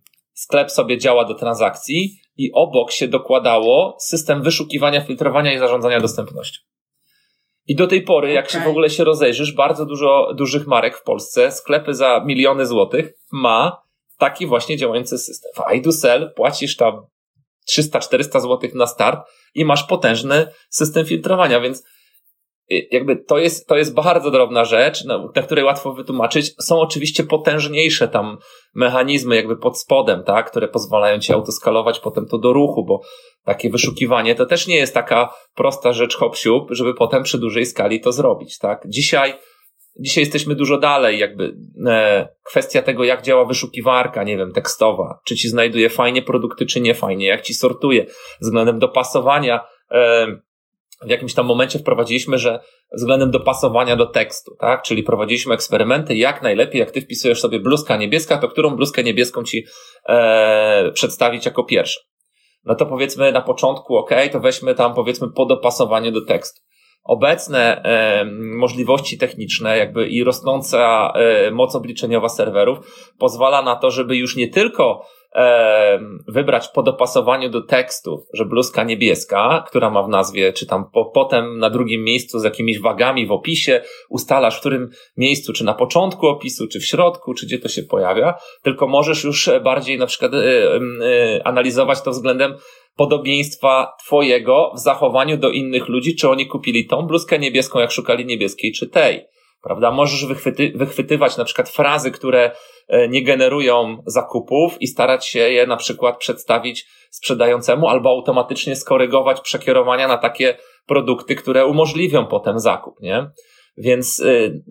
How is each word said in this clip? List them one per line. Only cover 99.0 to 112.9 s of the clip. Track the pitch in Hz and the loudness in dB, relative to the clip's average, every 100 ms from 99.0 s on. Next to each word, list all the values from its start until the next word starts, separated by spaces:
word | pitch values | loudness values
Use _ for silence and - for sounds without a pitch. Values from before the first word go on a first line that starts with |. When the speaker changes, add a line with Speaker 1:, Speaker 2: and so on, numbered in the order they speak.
| 139 - - _ _ _ | 2 0 -8 _ _ _
Speaker 1:
Prawda? | - 98 117 | -10 0 0
Możesz | 131 147 139 135 | 2 0 -2 -6
wychwyty-, | 135 135 - 143 - | -4 -6 -2 -4 -2
wychwytywać | 135 - - 151 135 - | -4 -4 -2 2 2 0
na | 117 | -4
przykład | - 127 | -4 -4
frazy, | - 143 147 131 | 0 0 0 -4
które, | - 131 127 120 - - _ _ | -6 0 2 2 -2 -16 _ _
e, | 120 120 | 2 2
nie | 131 | 2
generują | 127 131 127 143 131 120 110 113 - | 0 2 2 2 2 2 0 -6 -4
zakupów | 127 - 120 - 135 165 - | -4 -2 -6 -2 0 0 0
i | 127 | -6
starać | - 123 131 - | 0 2 0 -2
się | 120 | 0
je | 120 123 123 | 2 4 2
na | 113 | 0
przykład | - 120 123 120 | -4 -2 -2 -2
przedstawić | - - - 117 120 117 - _ _ | -6 -8 -2 -2 -2 -10 -16 _ _
sprzedającemu | - - 123 120 120 - 139 156 | -12 -6 2 2 2 2 2 2
albo | 127 127 | 2 2
automatycznie | 127 123 127 120 - - 139 | 2 2 0 0 -4 -6 -8
skorygować | - 131 123 135 131 135 | 0 2 2 2 2 0
przekierowania | - 123 - 127 123 127 131 | -4 -4 2 2 2 0 0
na | 120 | 0
takie | 120 - 131 - - _ - | 0 0 0 0 -10 _ -2
produkty, | 127 120 123 - - | 0 0 -2 -4 -6
które | - 131 135 | 0 2 4
umożliwią | 151 156 160 175 143 110 | 4 0 0 0 0 0
potem | 104 104 110 | -2 -2 0
zakup, | 110 92 - | 0 -2 -6